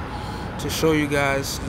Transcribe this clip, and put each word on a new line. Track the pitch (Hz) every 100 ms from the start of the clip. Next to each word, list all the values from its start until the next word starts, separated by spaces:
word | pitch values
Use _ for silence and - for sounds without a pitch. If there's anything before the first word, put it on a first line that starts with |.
| - - - - - -
to | 147
show | - 160
you | 151 147
guys | 143 139 139 135 -